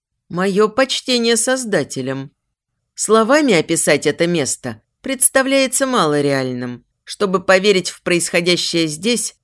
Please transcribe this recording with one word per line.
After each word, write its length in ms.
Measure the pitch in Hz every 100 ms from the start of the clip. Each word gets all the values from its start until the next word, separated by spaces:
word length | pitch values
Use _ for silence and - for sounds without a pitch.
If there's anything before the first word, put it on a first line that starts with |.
| _ _ -
Мое 400 | 170 190 196 214
почтение 680 | 214 262 - - 247 233 226
создателям. 960 | 247 262 240 190 135 - 127 135 139 _ _ _ _ _ _
Словами 600 | - - 220 220 294 294
описать 520 | 175 156 160 - 147 147
это 200 | 143 170
место 560 | 175 131 - 127 110 _ _
представляется 840 | 254 269 - 269 262 269 269 262 269
малореальным. 1000 | 247 160 147 143 139 131 123 123 120 _ _
Чтобы 380 | - - 202 185
поверить 480 | - 185 196 190 180
в 120 | -
происходящее 840 | - 175 170 180 175 175 - 170 165
здесь, 500 | 151 196 240 - -